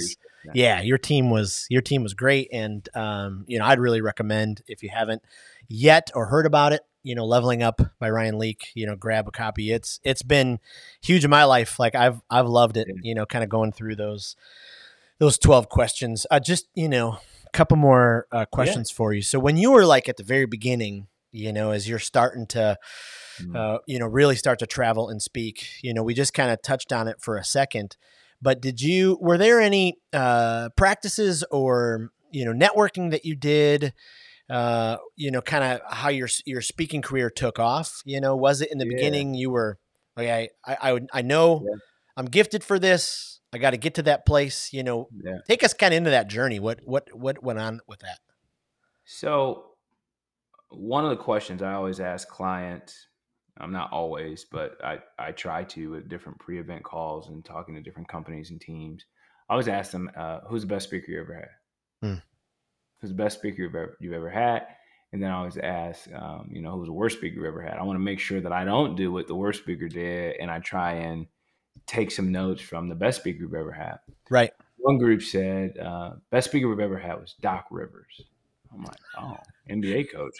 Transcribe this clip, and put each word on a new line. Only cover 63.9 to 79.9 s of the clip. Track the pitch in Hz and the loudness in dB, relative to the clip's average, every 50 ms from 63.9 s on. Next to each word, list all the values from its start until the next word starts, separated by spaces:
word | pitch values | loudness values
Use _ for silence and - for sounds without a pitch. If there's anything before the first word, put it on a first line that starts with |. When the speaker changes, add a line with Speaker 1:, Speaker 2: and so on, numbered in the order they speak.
| - _ | -14 _
Speaker 1:
you've | - 87 85 | -14 -12 -10
ever | 82 82 85 | -10 -10 -8
had?" | 90 110 120 120 117 110 - - - _ _ _ _ _ _ _ - | -4 -2 0 0 0 -2 -6 -10 -20 _ _ _ _ _ _ _ -10
And | 101 98 | -6 -6
then | 95 | -4
I | 92 92 | -4 -6
always | 90 90 85 - | -8 -10 -10 -10
ask, | - 80 90 87 85 85 85 - - - 82 | -8 -8 -6 -6 -8 -10 -12 -14 -18 -18 -18
um, | - 76 78 78 78 78 78 80 | -16 -14 -14 -14 -16 -16 -16 -14
you | 80 82 | -14 -12
know, | 80 92 92 | -10 -10 -10
"Who's | 87 | -10
the | 82 80 | -10 -6
worst | 85 104 117 113 - | -4 -2 -2 -4 -4
speaker | - 87 80 80 | -10 -12 -10 -8
you | 80 | -10
ever | 80 78 82 | -10 -10 -10
had?" | 85 80 80 | -12 -12 -10
I | 80 90 | -8 -6
wanna | 98 95 92 | -6 -4 -4
make | 95 101 98 95 | -4 -4 -4 -6
sure | - - 98 95 | -6 -6 -6 -6
that | 85 90 87 | -4 -4 -4
I | 90 92 | -4 -2
don't | 95 104 127 151 131 82 | 0 0 0 0 0 -2
do | 90 95 90 87 | -4 -4 -4 -4
what | 90 - | -6 -6
the | - 82 | -6 -8
worst | 92 98 104 104 - - | -6 -4 -4 -6 -6 -8
speaker | - 90 76 87 85 | -10 -10 -8 -8 -10
did, | 80 87 85 87 87 87 87 85 85 - | -10 -8 -8 -6 -6 -6 -6 -8 -8 -8
and | 82 87 | -8 -10
I | 82 82 | -10 -10
try | 87 - - 92 87 87 85 | -10 -8 -6 -4 -4 -4 -4
and | 85 82 82 82 82 82 - _ _ _ _ _ _ _ _ _ - _ | -6 -8 -8 -8 -10 -12 -14 _ _ _ _ _ _ _ _ _ -20 _
take | - - 117 110 95 - | -8 -4 -4 -4 -4 -4
some | - 98 92 92 | -4 -4 -2 -2
notes | 92 92 95 92 - - | -2 -2 -4 -6 -6 -10
from | - - 85 85 87 | -12 -12 -10 -10 -10
the | 85 | -6
best | 82 98 117 127 - | -2 -2 -2 -2 -2
speaker | - 92 85 73 | -6 -8 -8 -8
you've | 87 80 78 | -10 -10 -8
ever | 80 80 78 80 | -8 -10 -10 -10
had. | 78 80 82 80 - _ - - _ _ _ | -12 -12 -12 -14 -16 _ -20 -20 _ _ _
Speaker 2:
Right. | 127 123 120 - - _ _ _ _ | 2 2 2 2 -2 _ _ _ _
Speaker 1:
One | _ 123 135 139 127 | _ 0 2 2 4
group | 120 117 113 104 - | 4 4 4 2 0
said, | - - 95 95 95 95 95 95 95 - - | -2 -4 -2 -2 -2 -2 -4 -4 -6 -8 -10
uh, | 85 85 87 87 87 85 87 92 _ _ | -12 -10 -10 -10 -12 -12 -14 -18 _ _
"Best | - 123 123 - | 0 0 0 0
speaker | - 147 127 120 | -2 -2 0 0
we've | 107 101 | -2 -2
ever | 104 101 95 92 | -4 -4 -4 -8
had | 87 87 82 - | -8 -10 -10 -10
was | - - - _ | -12 -18 -20 _
Doc | - 101 92 92 - - | -6 -4 -4 -4 -8 -12
Rivers." | - 87 - - - - _ _ - - - _ _ _ _ _ _ _ _ _ - | -14 -14 -14 -14 -16 -20 _ _ -20 -20 -20 _ _ _ _ _ _ _ _ _ -20
I'm | 101 - | -18 -18
like, | - - - _ - - - | -18 -18 -20 _ -20 -18 -16
"Oh, | - 135 - - - _ _ _ _ - | -14 -14 -14 -16 -18 _ _ _ _ -8
N | 101 107 | -6 -6
B | 101 98 | -4 -2